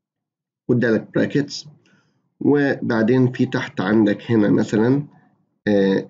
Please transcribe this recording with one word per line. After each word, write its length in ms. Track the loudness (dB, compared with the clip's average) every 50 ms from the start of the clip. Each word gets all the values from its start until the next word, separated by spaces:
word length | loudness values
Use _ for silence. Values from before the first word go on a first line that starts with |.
| _ _ _ _ _ _ _ _ _ _ _ _ _
وادالك 400 | -2 0 0 2 0 0 -2 -2 -4 -4
brackets 500 | -2 -2 0 -2 -4 -4 -4 -8 -14 -16 -18 -20 _ _ _ _ _ _ _ _ _ _ _ _ -4
وبعدين 920 | -2 0 2 2 0 0 -2 -4 -4 -2 0 0 2 2 2 2 2 2
في 140 | 0 -2 -2
تحت 360 | -2 -2 -6 -6 -6 -6 -6
عندك 500 | -2 0 2 2 2 2 0 -2 -2 0
هنا 180 | 0 2 2 2
مثلًا، 540 | 2 0 0 0 0 0 2 2 0 0 -2 -6 -14 -20 _ _ _ _ _ _ _ _ _
آه، 400 | 0 2 2 2 2 0 0 -2 -4